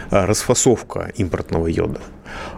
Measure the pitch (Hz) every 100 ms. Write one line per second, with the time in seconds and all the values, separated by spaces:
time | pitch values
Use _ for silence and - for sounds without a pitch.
0 | - 98 92 107 - 123 131 107 - 92
1 | 85 - 90 92 - 85 82 82 82 -
2 | - - - - -